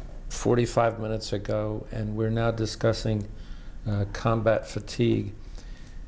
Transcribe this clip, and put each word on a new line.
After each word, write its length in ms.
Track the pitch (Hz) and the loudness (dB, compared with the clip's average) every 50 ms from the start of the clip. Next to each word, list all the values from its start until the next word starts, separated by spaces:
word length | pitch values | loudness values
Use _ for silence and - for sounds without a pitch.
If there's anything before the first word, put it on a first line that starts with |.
| - - - - - - | -10 -10 -10 -10 -8 -8
forty-five 720 | - - - 113 120 120 120 - - 123 117 113 110 107 | -4 0 2 4 4 4 4 4 4 4 4 4 2 0
minutes 340 | 107 110 110 104 - - 110 | -2 -2 -2 -2 -2 -2 -2
ago, 540 | 101 101 - 110 107 107 107 107 107 - - | -2 0 0 0 0 0 0 -2 -4 -6 -6
and 240 | 117 113 107 107 107 | -4 -4 -2 -2 0
we're 140 | 110 110 110 | 0 0 2
now 220 | 113 113 117 117 | 2 2 2 2
discussing, 760 | 110 110 110 107 - - - 113 110 - - 113 110 104 101 - - - - - - - - - - - - | 2 2 0 -2 0 2 2 2 4 2 2 0 0 0 -2 -4 -8 -10 -10 -10 -10 -10 -10 -12 -10 -6 -2
uh, 180 | 107 104 101 101 101 - | 0 0 0 0 -2 -2
combat 540 | - - 117 113 113 107 110 107 - - | 0 2 2 2 4 6 4 4 4 2
fatigue? 680 | - - 107 - - - - 120 113 110 107 104 101 - - - - - - - - - - - - - - - | -4 -6 -8 -6 -4 0 2 4 4 4 2 0 -2 -6 -10 -12 -12 -12 -12 -10 -12 -12 -12 -12 -12 -12 -12 -12